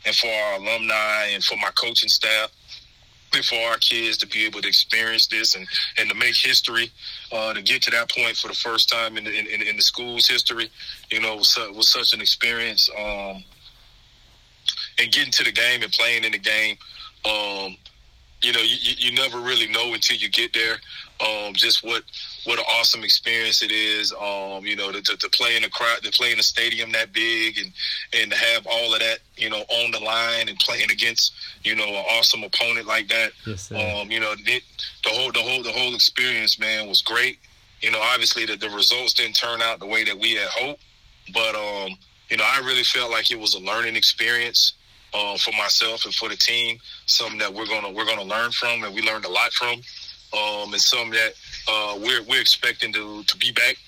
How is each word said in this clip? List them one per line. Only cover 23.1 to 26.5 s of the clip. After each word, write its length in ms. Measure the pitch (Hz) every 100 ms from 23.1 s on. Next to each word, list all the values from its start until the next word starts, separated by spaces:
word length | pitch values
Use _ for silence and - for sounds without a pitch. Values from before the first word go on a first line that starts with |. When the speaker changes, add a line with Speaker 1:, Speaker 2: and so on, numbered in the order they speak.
| - 117 113 113 107
Speaker 1:
it 80 | 110
is. 420 | 107 107 104 104
Um, 520 | 98 101 101 98 98 101
you 100 | 101
know, 160 | 98
to, 100 | 98
to, 160 | 101 104
to 120 | -
play 260 | - 117 117
in 80 |
a 60 | 113
crowd, 340 | - 117 117
to 80 | 110
play 200 | - 120
in 80 | 113
a 40 |
stadium 480 | 113